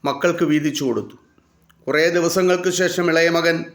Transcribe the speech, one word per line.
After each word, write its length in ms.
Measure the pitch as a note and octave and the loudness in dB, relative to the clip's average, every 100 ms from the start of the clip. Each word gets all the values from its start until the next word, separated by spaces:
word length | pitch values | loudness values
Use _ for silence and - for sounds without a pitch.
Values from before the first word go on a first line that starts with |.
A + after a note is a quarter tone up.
| D3 | -4
മക്കൾക്ക് 360 | C3+ F3+ E3+ E3 | -2 -2 0 0
വീതിച്ചു 320 | D3+ D3 C#3 C3+ | 0 -2 -4 -4
കൊടുത്തു. 280 | A2 G#2 - _ _ _ _ _ _ - | -4 -8 -18 _ _ _ _ _ _ -4
കുറേ 180 | C#3+ E3 E3+ | 0 2 2
ദിവസങ്ങൾക്ക് 540 | E3 F3 F3+ F3+ F3+ F3+ | 0 2 2 2 0 0
ശേഷം 240 | F3+ F3 F3 | -2 0 0
ഇളയ 140 | E3 E3+ E3+ | 2 2 2
മകൻ 180 | E3 E3 E3 | 0 0 -4